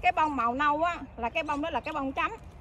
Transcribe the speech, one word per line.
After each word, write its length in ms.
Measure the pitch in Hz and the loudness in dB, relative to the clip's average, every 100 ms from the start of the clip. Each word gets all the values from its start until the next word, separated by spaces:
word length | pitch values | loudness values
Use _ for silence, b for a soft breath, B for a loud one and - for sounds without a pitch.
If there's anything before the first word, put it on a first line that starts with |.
Cái 100 | 359 | 4
bông 240 | 359 311 277 | 4 2 2
màu 180 | 233 | 0
nâu 280 | 254 294 294 | 4 2 4
á 140 | 339 330 277 - | 0 -2 -8 -6
là 140 | 233 | -4
cái 120 | 330 | -2
bông 200 | 302 285 | -2 -2
đó 80 | 320 | -2
là 100 | 285 | -2
cái 140 | 294 | -4
bông 180 | 302 269 | -4 -4
chấm. 200 | 277 320 440 - - | -2 -2 -4 -14 -18